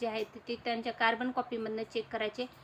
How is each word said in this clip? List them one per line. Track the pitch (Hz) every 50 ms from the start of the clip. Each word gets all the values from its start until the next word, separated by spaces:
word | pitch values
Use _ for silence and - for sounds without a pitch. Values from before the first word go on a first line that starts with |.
जे | 240
आहेत | 226 214 220 214 - - 226 - -
ते | 240 233 -
त्यांच्या | 240 233 226 226 247 226
कार्बन | - 233 226 233 226 247 254
कॉपीमधनं | 254 262 247 - 247 226 220 220 220 220 226
चेक | 214 - 226 220 -
करायचे. | - - 214 214 - - 247 254 - -